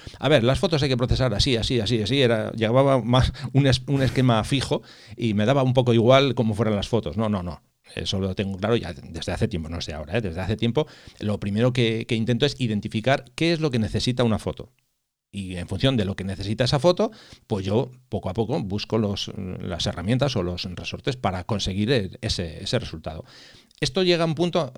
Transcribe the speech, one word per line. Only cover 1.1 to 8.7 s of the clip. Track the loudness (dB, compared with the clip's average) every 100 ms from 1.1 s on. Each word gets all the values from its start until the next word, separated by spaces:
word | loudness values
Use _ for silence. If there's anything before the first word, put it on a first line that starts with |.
| 0 0
así, | 0 0 0
así, | 0 0
así, | 0 0
así. | 2 2
Era, | 4 2 -2
llevaba | -2 2 4 4 2
más | 4 4 4 0 0
un | 2 4
es-, | 2 0
un | 0
esquema | 2 2 4 4
fijo | 2 -2 0 -4 -6 -20 -20 -4
y | 0
me | 2 2
daba | 4
un | 4
poco | 4 4 6
igual | 8 6 6 2
cómo | 0
fueran | 2 0 0
las | 0
fotos. | -2 -2 -2
No, | 0
no, | -2
no. | -4 -10 _ _ _ -8
Eso | -4 -2
lo | -2 -2
tengo | -4 -2
claro | 0